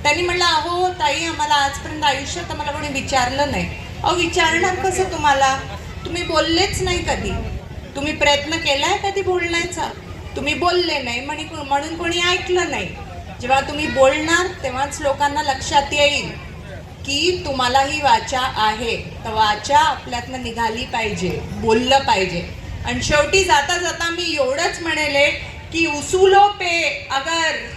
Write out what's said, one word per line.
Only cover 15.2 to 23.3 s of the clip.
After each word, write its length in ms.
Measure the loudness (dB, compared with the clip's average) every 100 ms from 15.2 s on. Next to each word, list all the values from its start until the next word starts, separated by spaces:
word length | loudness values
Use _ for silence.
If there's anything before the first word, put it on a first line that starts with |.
| 0 0
लक्षात 400 | -2 -2 2 2 2
येईल 380 | 2 4 2 -6 -10 -12 -14 -12 -14 -14 -12 -4
की 360 | 0 0 0 -2
तुम्हाला 340 | 0 2 4
ही 200 | 2 2
वाचा 380 | 4 4 2 -2 -2 0
आहे. 400 | 0 0 -4 -4
तर 360 | -8 -10 -4
वाचा 460 | 2 2 2 4 6
आपल्यातनं 640 | 6 0 -6 -8 -6 -8
निघाली 420 | -8 -2 -2 -2
पाहिजे, 560 | -4 -2 -2 -2 -2 -2 -6
बोललं 460 | -2 2 4 6 4
पाहिजे. 500 | 4 2 2 -2 -6 -10 -10 -8
आणि 180 | -4 -2
शेवटी 420 | 2 2 4